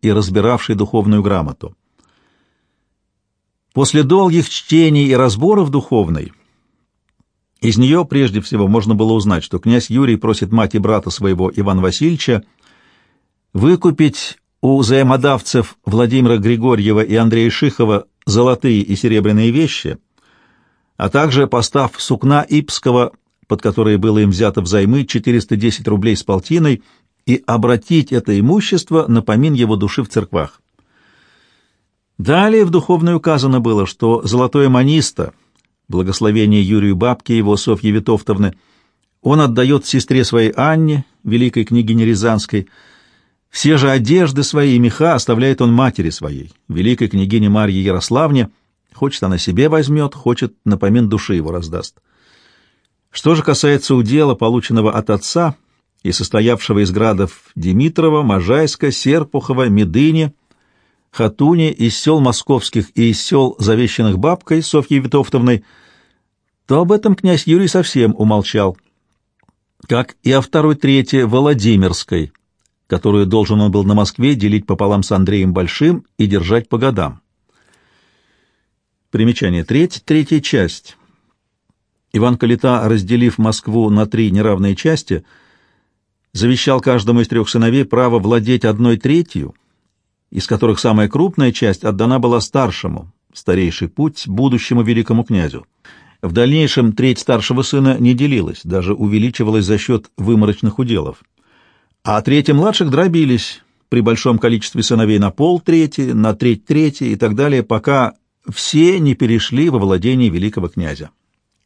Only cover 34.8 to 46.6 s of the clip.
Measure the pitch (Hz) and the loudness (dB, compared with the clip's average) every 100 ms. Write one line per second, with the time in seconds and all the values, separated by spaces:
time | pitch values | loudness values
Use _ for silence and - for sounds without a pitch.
34.8 | 135 156 - - 76 - _ _ _ _ | 2 2 -2 -4 -10 -10 _ _ _ _
35.8 | - 90 92 95 107 110 107 104 95 107 | -6 -4 -2 0 0 2 4 2 2 2
36.8 | 101 90 120 120 - 113 104 101 - 101 | 2 0 0 -2 -2 -2 0 0 0 -2
37.8 | 107 104 107 104 - 98 101 - _ _ | 0 -2 0 -2 -2 -2 -2 -4 _ _
38.8 | _ _ _ _ - 151 139 117 127 143 | _ _ _ _ 0 2 2 2 2 0
39.8 | - 131 - 131 117 117 110 - 147 160 | 0 -4 0 0 2 2 0 0 0 2
40.8 | 156 143 - _ - 117 123 113 107 120 | 0 -2 -6 _ -4 0 0 -2 -2 0
41.8 | 110 113 113 101 117 107 - 104 95 _ | 0 0 2 0 0 -2 -2 -6 -6 _
42.8 | _ _ _ _ _ _ _ - 147 151 | _ _ _ _ _ _ _ -4 2 2
43.8 | 135 135 113 180 160 135 139 147 143 123 | 2 2 2 2 2 -2 -2 0 2 2
44.8 | 120 - 165 135 - 113 135 135 120 117 | 2 2 0 0 0 0 0 2 2 2
45.8 | 131 - 80 - 73 69 82 _ | 2 0 -6 -6 -10 -10 -14 _